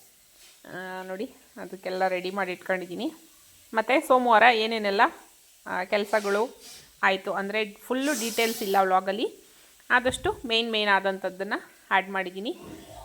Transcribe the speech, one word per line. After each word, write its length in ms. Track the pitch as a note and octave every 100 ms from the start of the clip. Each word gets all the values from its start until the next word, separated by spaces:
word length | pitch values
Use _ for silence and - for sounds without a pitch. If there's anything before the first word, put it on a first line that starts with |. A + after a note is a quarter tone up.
| - _ _ _ - - -
ಆ, 380 | F3 F#3 F#3
ನೋಡಿ, 260 | F#3 F#3+ B3+ - - -
ಅದಕ್ಕೆಲ್ಲ 500 | F#3 F#3 F#3 F#3 F#3
ರೆಡಿ 240 | F#3 F3+
ಮಾಡಿ 200 | G3+ F#3
ಇಟ್ಕೊಂಡಿದ್ದೀನಿ. 640 | F3+ - F#3 F3+ F3+ C4 - - _ _ - -
ಮತ್ತು 340 | A3+ A3 C#4 D4+
ಸೋಮವಾರ 360 | B3+ B3 A3 A3+
ಏನೇನೆಲ್ಲ, 480 | A3+ A3 A3+ G#3 G3 C#4 - - _ _ _ G3+
ಆ, 160 | F#3
ಕೆಲಸಗಳು 600 | F#3 G#3 G3+ G#3+ G3+ G3+ B3 - - - - _
ಆಯಿತು 280 | G3+ F#3+ F#3+
ಅಂದರೆ 420 | F3 G3 G#3+ G#3+
ಫುಲ್ಲು 400 | G3+ - B3+ C#4 C4+
ಡೀಟೇಲ್ಸ್ 440 | A3+ G#3+ A#3 A3+
ಇಲ್ಲ 120 | G3+ G3
ವ್ಲಾಗಲ್ಲಿ, 460 | F#3+ F#3 F#3+ G3+ G4 - - - - _ _
ಆದಷ್ಟು 520 | A#3+ B3 B3 F4 G#4+ A#3
ಮೇನ್ 260 | A3+ A#3
ಮೇನ್ 180 | A3 G#3
ಆದಂಥದ್ದನ್ನು 680 | G3 G3 F#3+ F#3+ F3+ G3 C4 - - _
ಆ್ಯಡ್ 180 | G3 F#3+
ಮಾಡಿದ್ದೀನಿ. 500 | G3 F#3 F#3 A3 - - - - -